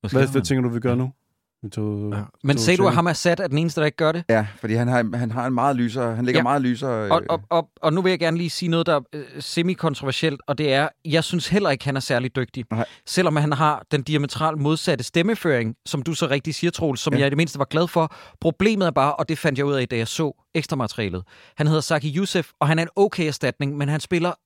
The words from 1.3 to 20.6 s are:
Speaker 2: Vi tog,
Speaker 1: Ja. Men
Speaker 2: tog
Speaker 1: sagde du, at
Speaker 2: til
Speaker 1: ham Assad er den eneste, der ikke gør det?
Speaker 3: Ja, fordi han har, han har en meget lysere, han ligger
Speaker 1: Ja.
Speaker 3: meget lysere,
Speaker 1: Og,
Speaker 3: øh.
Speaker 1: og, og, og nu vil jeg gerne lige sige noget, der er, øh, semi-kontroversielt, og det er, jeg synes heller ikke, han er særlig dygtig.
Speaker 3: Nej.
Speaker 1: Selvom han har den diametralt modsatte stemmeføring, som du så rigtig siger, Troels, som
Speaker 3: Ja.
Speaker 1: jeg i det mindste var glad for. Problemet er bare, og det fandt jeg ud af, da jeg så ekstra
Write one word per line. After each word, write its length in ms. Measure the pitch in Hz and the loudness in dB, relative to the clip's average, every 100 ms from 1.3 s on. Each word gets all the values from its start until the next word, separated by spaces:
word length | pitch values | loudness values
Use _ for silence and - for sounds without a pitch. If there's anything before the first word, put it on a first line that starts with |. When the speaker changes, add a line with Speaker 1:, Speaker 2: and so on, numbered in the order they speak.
| _ _ _ | _ _ _
Speaker 2:
Vi 60 | 104 | -12
tog, 420 | 110 107 104 104 | -6 -4 -4 -4
Speaker 1:
Ja. 80 | 101 104 _ | -6 -8 _
Men 120 | 139 143 | -2 2
Speaker 2:
tog 80 | |
Speaker 1:
sagde 140 | 113 185 | 2 4
du, 100 | 190 | 4
at 40 | |
Speaker 2:
til 40 | 156 | 4
Speaker 1:
ham 120 | 170 | 0
Assad 320 | 160 180 170 | 0 0 0
er 80 | 180 | 0
den 100 | 143 | 0
eneste, 240 | 165 160 | 0 0
der 40 | 151 | -2
ikke 100 | - | 2
gør 140 | 156 | 0
det? 120 | 165 170 | 0 2
Speaker 3:
Ja, 160 | 113 101 - | 2 2 -6
fordi 140 | 110 | -2
han 140 | 113 120 | 0 2
har, 300 | 127 113 120 | 2 0 -2
han 140 | 120 | -4
har 160 | 117 123 | -2 -2
en 60 | |
meget 220 | 123 135 127 | 0 2 2
lysere, 400 | 120 123 120 113 | -2 -2 -2 0
han 100 | 123 | 2
ligger 140 | 131 | 2
Speaker 1:
Ja. 40 | |
Speaker 3:
meget 180 | 123 143 | 2 2
lysere, 280 | 127 120 135 113 104 | 0 -2 -2 -2 0
Speaker 1:
Og, 100 | 160 | 0
Speaker 3:
øh. 40 | - | 0
Speaker 1:
og, 120 | - 101 | -4 0
og, 200 | 170 165 _ | -2 -2 _
og 120 | 185 | 0
nu 80 | 170 | 2
vil 80 | 185 | 0
jeg 100 | 175 | 2
gerne 180 | 165 165 | 0 0
lige 120 | 170 | -4
sige 200 | - 175 | -4 -2
noget, 160 | 165 165 | 0 2
der 100 | 147 | 0
er, 40 | 123 | -2
øh, 100 | 151 127 135 | -14 -14 -12
semi-kontroversielt, 1040 | - - 170 175 165 131 139 127 160 139 - | -6 -2 -2 0 -2 -2 -4 -2 -2 -4 -6
og 100 | 143 | -2
det 160 | 151 | 2
er, 160 | 135 151 _ 160 | 2 0 _ -2
jeg 180 | 160 | 0
synes 240 | - 180 - | 0 -4 0
heller 220 | 190 190 | 2 2
ikke, 160 | 135 143 | 0 -2
han 100 | 135 | -4
er 40 | |
særlig 360 | - 123 127 135 | 0 -2 0 -4
dygtig. 300 | 123 - 117 | -4 -6 -6
Speaker 3:
Nej. 140 | 110 - - - | -4 -4 -8 -4
Speaker 1:
Selvom 300 | - 180 151 | 0 2 2
han 160 | 151 | 2
har 320 | 143 156 147 - | 2 2 0 -2
den 100 | 147 | -4
diametralt 540 | 135 151 143 - 156 156 | 0 0 0 -2 -2 0
modsatte 420 | 143 156 - 131 | 0 2 2 0
stemmeføring, 720 | 120 170 180 220 170 127 110 - - | 0 0 2 0 2 0 0 -6 -6
som 160 | 139 | -4
du 120 | 131 | -4
så 140 | 156 156 | -2 0
rigtig 260 | 139 165 143 | 0 -2 -2
siger, 160 | 175 | -2
Troels, 280 | - 165 127 | 0 -2 0
som 120 | - | 0
Speaker 3:
Ja. 60 | 143 | 2
Speaker 1:
jeg 80 | 139 | 2
i 20 | |
det 80 | 139 | 2
mindste 220 | 165 139 | -2 -2
var 60 | 135 | -2
glad 220 | 156 170 | 0 0
for. 280 | 175 160 - - _ | 0 -2 -4 -20 _
Problemet 460 | 170 - 202 214 175 | -2 2 2 4 2
er 40 | |
bare, 240 | 139 139 147 | 2 2 0
og 140 | 156 | -4
det 80 | 156 | 0
fandt 200 | 160 131 | 0 0
jeg 80 | 143 | 0
ud 80 | |
af, 140 | 139 123 | 0 0
da 100 | 117 | -2
jeg 100 | 113 | -2
så 360 | - 156 - _ | -2 -4 -4 _
ekstra 200 | 165 | -4